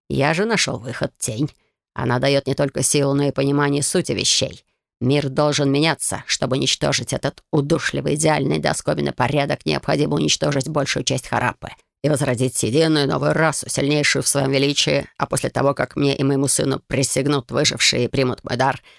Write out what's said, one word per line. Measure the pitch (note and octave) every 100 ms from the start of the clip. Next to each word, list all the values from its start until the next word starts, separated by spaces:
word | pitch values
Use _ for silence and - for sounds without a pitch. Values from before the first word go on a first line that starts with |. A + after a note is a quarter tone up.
| -
Я | C3+ C#3
же | E3
нашёл | A3 G#3+ - B2
выход — | A#2+ A#2 C#3 -
тень. | - A2 D3 - _ _ _
Она | - A#2+ B2
даёт | C#3 C#3 C#3
не |
только | C3+ C#3+ C3
силу, | B2+ D3 C#3
но | C#3
и | C#3+
понимание | C3+ C#3 C#3+ C#3+ C#3+
сути | D3 F#3 -
вещей. | G#2 - - C3 - _ _ _ -
Мир | A#2+ C#3+ C#3
должен | C3 D3 C#3+ C#3+
меняться, | C#3 E3 C#3+ - G#2 -
чтобы | - C3+ C3
уничтожить | C3+ - C#3+ C3+ A#2
этот | C3+ C#3 - -
удушливый, | D#3 C#3 E3 - C#3+ C3+ D3
идеальный | D3+ D3+ C#3+ D3+
до | D3
оскомины | C#3+ - D3 G2+
порядок. | - B2 D3 C#3+ C#3+
Необходимо | - D3 - C3 D3+ D3+
уничтожить | D3+ - D3+ C#3 C3
большую | D3+ C3+ C#3
часть | C3+ B2+ -
Хараппы | A#2 A#2+ - - - _ _
и | D3
возродить | D3 C#3 A#2+ B2+ -
единую | A2+ C3 D#3+ D#3 C#3
новую | D3 D3
расу, | D3+ D#3+ - -
сильнейшую | - C#3 D3 C#3+ C#3
в | -
своём | C#3 C3+
величии. | C3+ C#3 C#3+ - C#3+ C#3 -
А | -
после | A#2+ C3
того, | - C3+
как | C#3+ C3+
мне | - C#3+ C#3
и |
моему | C3+ C#3 C#3
сыну | - C#3 B2+ -
присягнут | B2+ C#3 - C#3 C#3+ -
выжившие | B2+ D3 B2 - B2+
и | A#2+
примут | - B2+ -
мой | - A#2+
дар, | C3+ - -